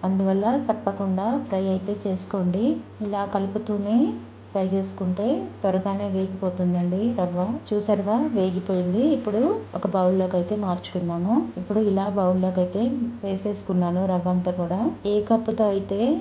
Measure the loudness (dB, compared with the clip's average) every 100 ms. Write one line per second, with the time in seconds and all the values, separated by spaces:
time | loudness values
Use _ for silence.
0 | 0 2 2 2 2 0 0 -2 -2 -2
1 | -2 0 0 -2 -2 -2 0 0 -2 -4
2 | -2 -4 -2 -2 0 2 2 0 -6 -8
3 | -4 -2 -2 -2 -2 -2 -2 -2 2 4
4 | 2 0 -10 -18 -6 -2 0 0 -2 -4
5 | -2 0 0 0 -4 -2 0 0 0 -2
6 | -2 -2 -2 -2 -4 0 0 2 2 0
7 | 0 0 -2 0 -2 -2 -2 -2 2 0
8 | 2 2 2 2 0 0 -2 0 2 2
9 | 2 2 0 0 2 0 -4 -4 -2 2
10 | 4 4 2 0 0 -2 -2 -4 -4 -4
11 | -2 -2 2 2 0 -6 -2 0 2 2
12 | 0 2 2 4 2 2 0 0 0 0
13 | -4 -4 -4 -4 -4 -6 -2 0 2 2
14 | 2 0 2 0 0 -2 -2 0 0 -2
15 | 0 0 2 2 2 2 2 2 -2 0
16 | 2 0